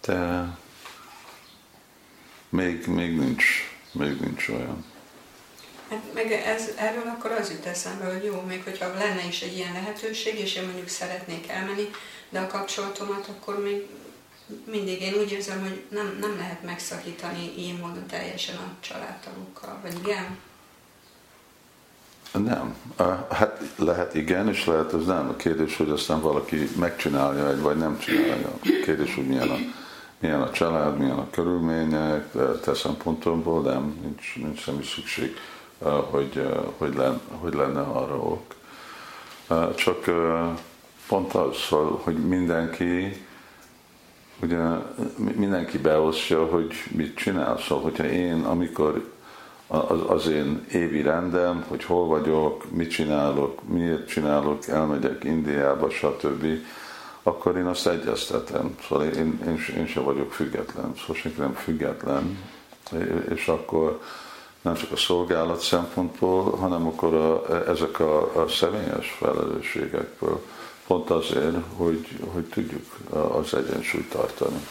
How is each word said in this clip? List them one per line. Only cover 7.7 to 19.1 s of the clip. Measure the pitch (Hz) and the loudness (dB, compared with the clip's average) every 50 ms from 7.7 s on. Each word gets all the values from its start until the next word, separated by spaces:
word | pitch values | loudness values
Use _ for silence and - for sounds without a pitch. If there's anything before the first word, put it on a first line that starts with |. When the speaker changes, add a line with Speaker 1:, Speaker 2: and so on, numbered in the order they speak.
| 175 175 - 180 185 196 190 180 | -6 -6 -6 -6 -6 -6 -4 -4
Speaker 2:
hogy | 185 190 202 | -4 -4 -4
jó, | 208 196 180 185 | -4 -4 -4 -6
még | 185 185 185 - | -6 -8 -8 -8
hogyha | 202 185 - 180 185 | -8 -8 -6 -6 -4
lenne | 185 190 208 202 185 185 175 175 | -2 -2 -2 0 0 -2 -4 -4
is | 175 - | -6 -6
egy | 190 180 180 | -6 -6 -6
ilyen | 185 185 180 | -6 -6 -6
lehetőség, | 175 180 190 214 208 208 - 220 220 214 - 220 214 214 | -6 -6 -6 -6 -8 -6 -6 -6 -6 -4 -4 -4 -2 -2
és | 196 190 - | -4 -4 -4
én | 190 185 | -4 -4
mondjuk | 185 180 180 175 175 | -6 -6 -8 -8 -8
szeretnék | - - 180 180 185 185 185 180 170 170 165 - | -8 -6 -6 -6 -6 -8 -8 -10 -10 -10 -8 -8
elmenni, | - 190 190 196 202 202 208 208 - - - - - - - - | -6 -6 -4 -4 -4 -4 -4 -4 -6 -12 -14 -14 -16 -18 -18 -8
de | - 185 | -4 -4
a | 190 | -4
kapcsolatomat | 190 - 196 196 190 - - 202 196 196 - 202 202 196 196 196 208 | -2 -4 -6 -4 -4 -4 -4 -4 -6 -6 -8 -6 -4 -4 -6 -6 -10
akkor | 202 - - - 202 202 | -12 -12 -8 -6 -4 -2
még | 202 202 202 202 202 - - - - - - - - - - - - - 214 - - | -2 0 -2 -2 -4 -8 -12 -16 -18 -18 -20 -20 -20 -20 -20 -20 -18 -16 -16 -14 -12
mindig, | 226 220 208 196 185 180 180 | -6 -4 -2 -2 -2 -4 -4
én | 185 190 202 | -4 0 2
úgy | 208 208 202 | 0 2 0
érzem, | 202 196 196 196 190 190 | 0 -4 -4 -4 -4 -4
hogy | 190 190 190 - - - | -4 -4 -6 -8 -10 -8
nem, | 208 208 208 196 190 196 | -6 -4 -4 -4 -4 -4
nem | 202 214 208 | -4 -4 -4
lehet | 180 175 185 170 170 | -4 -6 -8 -8 -10
megszakítani | 180 175 175 170 - - 175 170 - 175 170 - 180 175 175 175 175 170 - | -10 -10 -10 -8 -8 -8 -8 -8 -10 -12 -12 -10 -8 -8 -6 -6 -8 -8 -8
ilyen | - 175 180 175 | -8 -8 -6 -6
módon | 175 175 170 175 180 185 | -6 -8 -8 -8 -10 -10
teljesen | 185 165 160 - - - 180 - - - | -8 -8 -8 -8 -6 -6 -6 -6 -6 -8
a | 180 185 185 - - | -10 -10 -12 -12 -12
családtagokkal, | - - - - - - | -12 -12 -10 -10 -10 -10